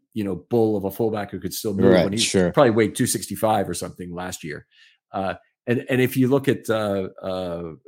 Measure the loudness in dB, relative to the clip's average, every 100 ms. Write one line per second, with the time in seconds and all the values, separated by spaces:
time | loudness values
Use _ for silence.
0 | _ -6 -4 -6 -2 2 2 2 -4 -2
1 | -2 -2 -6 -8 -8 -6 -6 2 6 6
2 | 4 0 0 2 4 6 6 6 2 2
3 | -2 -2 -4 -2 2 2 0 -4 -8 -10
4 | -12 -10 -10 -10 -12 -14 -16 _ _ _
5 | _ -6 -6 -6 _ _ -4 -4 0 0
6 | 2 2 2 2 2 -2 -2 -2 0 -2
7 | -4 -8 -8 -6 -6 -6 -10 -14